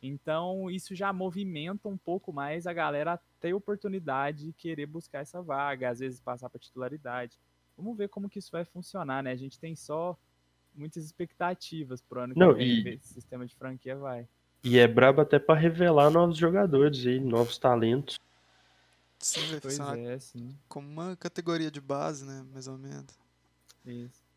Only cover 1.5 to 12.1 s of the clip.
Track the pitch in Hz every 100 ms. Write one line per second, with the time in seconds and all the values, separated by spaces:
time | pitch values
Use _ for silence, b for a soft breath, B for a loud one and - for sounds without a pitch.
1.5 | 160 156 202 214 196 - 180 - 143 143
2.5 | 160 175 170 156 143 151 175 _ _ 170
3.5 | 190 202 208 208 190 160 131 139 151 151
4.5 | 160 165 156 147 160 165 143 139 175 175
5.5 | 135 143 135 127 120 131 127 - 123 123
6.5 | - - - 127 151 143 123 123 _ _
7.5 | _ _ _ 190 226 202 202 196 202 185
8.5 | 165 170 - 175 196 151 131 135 127 135
9.5 | - 165 160 - 151 175 175 _ _ _
10.5 | _ _ 147 151 170 151 _ 170 _ 175
11.5 | 185 - 160 139 127 _